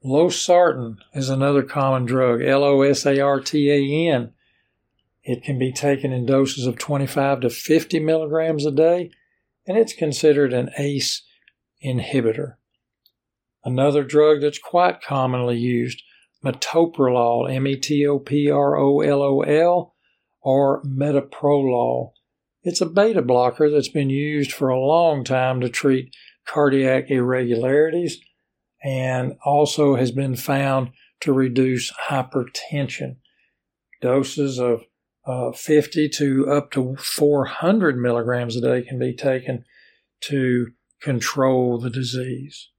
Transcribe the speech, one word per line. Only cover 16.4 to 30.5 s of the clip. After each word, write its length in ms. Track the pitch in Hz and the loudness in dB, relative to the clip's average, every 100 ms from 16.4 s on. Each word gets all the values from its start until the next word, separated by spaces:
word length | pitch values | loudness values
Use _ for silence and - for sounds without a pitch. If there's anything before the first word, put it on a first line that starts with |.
metoprolol, 1040 | 139 131 - 165 170 165 131 123 117 120 127 | -6 -6 -2 2 0 2 2 2 2 0 -2
M 160 | 131 135 | -2 -2
E 100 | 135 | -4
T 280 | - 147 143 | -2 0 2
O 140 | 143 | 0
P 300 | 139 147 147 | -2 0 2
R 260 | 143 143 147 | 2 2 2
O 240 | 139 143 | 2 4
L 220 | 151 143 | 2 2
O 200 | 139 139 | 2 0
L, 540 | - 151 170 175 - _ _ _ _ _ | 2 2 4 2 -2 _ _ _ _ _
or 420 | 135 135 139 139 | 0 2 2 0
metoprolol. 1300 | 143 135 143 139 - - 143 143 135 123 120 127 127 _ _ _ _ _ | -4 -4 0 0 -2 -4 0 2 2 0 0 -2 -6 _ _ _ _ _
It's 180 | 175 170 | -6 -4
a 40 | 165 | 0
beta 360 | 175 214 196 | 2 2 2
blocker 480 | 123 123 123 - 151 | 2 2 2 2 2
that's 200 | 147 139 | 2 0
been 200 | 156 135 | -2 -2
used 420 | 135 147 151 139 | -2 -2 -2 -4
for 180 | - 135 | -2 -2
a 100 | 131 | 0
long 440 | 135 165 170 147 | 2 4 2 0
time 380 | 127 131 127 127 | -2 0 0 -2
to 80 | 123 | -4
treat 440 | - 139 131 131 - - _ - | -2 0 0 -2 -20 -20 _ -6
cardiac 640 | 151 147 135 131 131 131 | 2 2 4 2 0 0
irregularities 1080 | 135 123 127 120 117 127 143 160 170 170 - _ _ _ _ _ _ | 0 0 0 0 0 2 2 2 0 -4 -8 _ _ _ _ _ _
and 500 | 139 131 131 127 131 - 147 | -8 -4 -2 -2 -4 -4 0
also 500 | 147 151 - 143 127 | 2 2 2 2 2
has 160 | 127 | 0
been 240 | 123 139 127 | -2 -4 -6
found 560 | - | -4